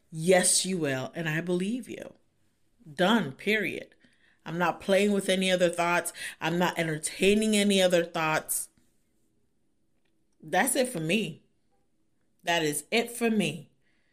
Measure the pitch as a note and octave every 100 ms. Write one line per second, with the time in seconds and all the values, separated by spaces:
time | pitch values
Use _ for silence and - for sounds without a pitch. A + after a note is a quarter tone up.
0 | - D#3+ E3+ F3+ F3+ - F#3 F#3 D3 C3
1 | C3 E3 E3 D#3 F3 F3+ F#3+ B3 G#3 -
2 | - - _ _ _ _ _ _ D#3+ D3
3 | F#3 A3+ D3 C3 G3 G#3+ D#3+ - - _
4 | _ _ _ _ - E3 F3 - - F#3+
5 | G#3 G3+ G3 F#3 F#3 F#3 F3 E3+ E3+ F3
6 | - - - - D#3+ E3+ F3 - E3 D#3
7 | - - F#3+ G#3 A3 G#3 G3+ G3 F#3 F3
8 | E3+ E3+ D#3+ D#3 - - - _ _ _
9 | _ _ _ _ _ _ _ _ _ _
10 | _ _ _ _ D#3 F3+ B3+ D4 B3 E3
11 | D#3 G#3+ E3 D3 _ _ _ _ _ _
12 | _ _ _ _ F3 E3+ D3+ D3 - A3+
13 | A#3 - A#3 G#3+ D#3 E3 - _ _ _
14 | _